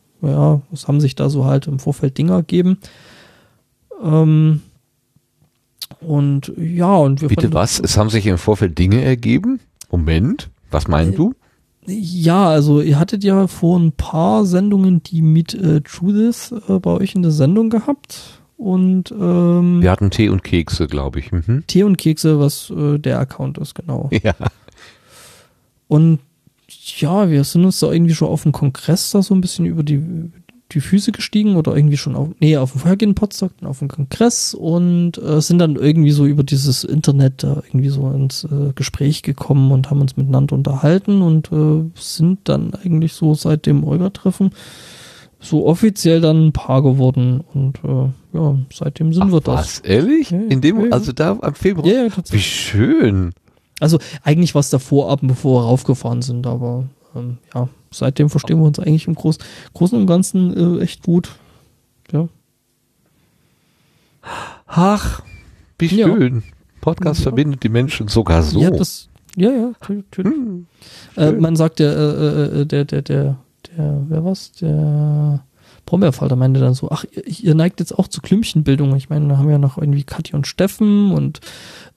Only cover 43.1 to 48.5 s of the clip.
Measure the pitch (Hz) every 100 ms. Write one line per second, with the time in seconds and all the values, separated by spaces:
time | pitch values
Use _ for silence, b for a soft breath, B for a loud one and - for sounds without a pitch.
43.1 | - 156 151 165 156 151 143 151 165 190
44.1 | - 190 - 190 B B B B B B
45.1 | B B _ - 151 135 170 220 202 165
46.1 | 165 160 160 156 - - 131 143 135 127
47.1 | 131 123 127 - 139 135 135 143 131 131
48.1 | 131 - 160 151